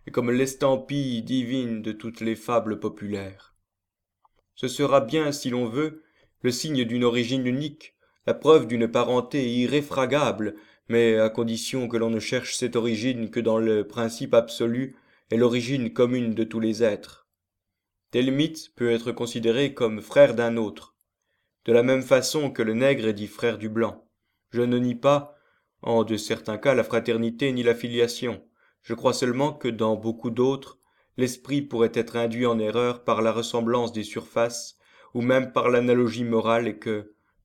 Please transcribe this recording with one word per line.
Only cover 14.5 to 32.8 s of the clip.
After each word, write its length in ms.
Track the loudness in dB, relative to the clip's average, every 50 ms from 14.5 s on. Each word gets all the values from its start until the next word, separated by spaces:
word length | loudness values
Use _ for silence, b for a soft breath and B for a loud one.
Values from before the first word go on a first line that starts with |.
| -4 -4 -4 -2 -2 -4 -6 -8 B B B B B B B B
et 80 | 0 2
l'origine 520 | 2 2 2 0 -2 -4 -4 -4 -4 -2
commune 440 | 0 0 0 2 0 -2 -2 -2 -2
de 100 | -4 -4
tous 160 | -4 -4 -4
les 220 | -2 -2 0 0
êtres. 440 | 0 0 0 -2 -8 -14 -20 _ _ _ _ _ _ _ _ _ _ _ _ _ _ _ _ _ _ _
Tel 200 | -2 0 0 0
mythe 380 | 0 0 0 -2 -4 -10 -18 -14 _
peut 140 | -2 0 0
être 220 | 0 0 -2 -4
considéré 600 | -6 -6 -6 -6 -6 -2 0 0 2 2 0 -2
comme 300 | -2 -2 -2 -2 -2 -4
frère 320 | -6 2 8 8 8 8 8
d'un 240 | 2 0 0 0 -2
autre, 360 | -2 -4 -6 -12 -20 -20 _ _ _ _ _ _ _ _ _ _ _ _ _ _ 0
de 80 | 4
la 100 | 4 4
même 200 | 6 4 2 2
façon 480 | 2 4 4 4 4 2 -2 -2 -2 -2
que 120 | -2 -2
le 120 | -2 0 0
nègre 340 | 2 2 2 2 2 0 -2
est 60 | -2
dit 120 | -4 -6
frère 300 | -10 -8 -4 -2 -2 -2
du 140 | -4 -6 -4
blanc. 360 | -2 -2 -2 -2 -4 -10 _ _ _ _ _ _ _ _ _ _
Je 100 | -2 0
ne 180 | 0 2 2 2
nie 160 | 0 0 -2
pas, 440 | 2 2 4 4 2 0 B B B B B B B B B B B
en 220 | -2 0 2 2 2
de 120 | 2 -2
certains 420 | -4 -2 -4 -6 -6 -6 -8 -6 -2
cas, 160 | 2 2 2
la 100 | 2 2
fraternité 680 | 2 0 0 0 0 0 0 -2 -2 -2 -2 -2 -2
ni 100 | 0 0
la 120 | 2 0 0
filiation. 680 | 0 -2 -4 0 0 0 0 0 -4 -6 -6 -8 -8 -12 b b b b b b b
Je 120 | b -8 -4
crois 180 | 0 0 0
seulement 400 | 0 0 0 0 0 0 -2 -2
que, 160 | -2 -4 -4 -4
dans 280 | -2 0 0 0 0
beaucoup 340 | -2 -4 -6 -6 -6 -6 -4
d'autres, 480 | 0 2 2 2 0 -2 -6 -16 -20 _ _ _ _ _ _ _ _
l'esprit 460 | -2 -2 -2 -4 -6 -8 -6 -4 -4
pourrait 300 | -4 -2 0 0 2 2 2
être 220 | 0 -2 -2 -2
induit 300 | -2 -2 -2 -2 0 0
en 120 | 0 2 0
erreur 460 | 0 0 0 0